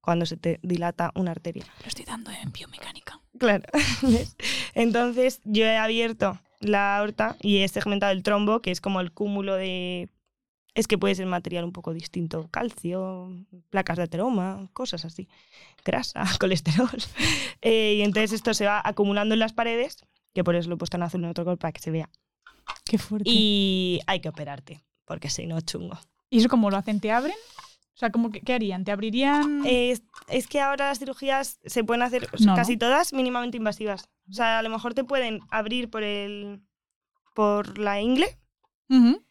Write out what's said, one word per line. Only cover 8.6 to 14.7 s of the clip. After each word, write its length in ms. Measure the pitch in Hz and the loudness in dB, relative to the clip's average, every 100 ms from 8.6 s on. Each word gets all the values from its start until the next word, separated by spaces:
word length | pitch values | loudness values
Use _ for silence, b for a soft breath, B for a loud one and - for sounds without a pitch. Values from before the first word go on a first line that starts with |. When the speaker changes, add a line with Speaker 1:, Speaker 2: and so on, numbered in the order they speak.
Speaker 1:
que 100 | 208 | 0
es 100 | 180 | -4
como 180 | 202 190 | -2 -2
el 120 | 180 | -4
cúmulo 420 | - 208 202 196 190 | -4 -4 -2 -2 -2
de, 540 | 190 185 180 180 175 _ _ _ _ _ _ | -2 -4 -6 -6 -8 _ _ _ _ _ _
es 140 | - 226 | -2 2
que 100 | 208 | 2
puede 160 | 196 190 | 2 0
ser 120 | 185 | -2
material 380 | 175 175 175 170 | -4 -4 -6 -6
un 60 | |
poco 220 | 180 175 | -8 -8
distinto, 540 | 165 - 180 165 160 160 | -8 -8 -6 -4 -6 -6
calcio, 800 | 156 240 - 175 185 185 185 185 180 190 180 _ | -4 -4 -6 -8 -6 -6 -10 -14 -16 -18 -20 _
placas 280 | 196 190 170 | -4 -2 -2
de 60 | |
ateroma, 680 | 170 165 233 226 185 196 190 | -2 -2 0 0 -2 -6 -14